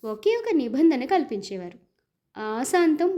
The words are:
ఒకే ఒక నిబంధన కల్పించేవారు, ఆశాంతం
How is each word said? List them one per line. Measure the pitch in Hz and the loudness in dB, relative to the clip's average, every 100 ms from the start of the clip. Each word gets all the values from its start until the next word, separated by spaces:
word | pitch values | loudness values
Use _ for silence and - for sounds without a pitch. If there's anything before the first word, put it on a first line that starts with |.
ఒకే | 220 214 415 466 | -12 -4 -2 0
ఒక | 440 | 0
నిబంధన | 339 233 262 330 262 | -2 0 2 4 2
కల్పించేవారు, | 262 381 254 208 - 190 175 - _ _ _ _ _ - | 0 0 0 -6 -8 -10 -12 -16 _ _ _ _ _ -10
ఆశాంతం | 214 220 269 359 330 302 349 | -6 -4 0 4 4 4 2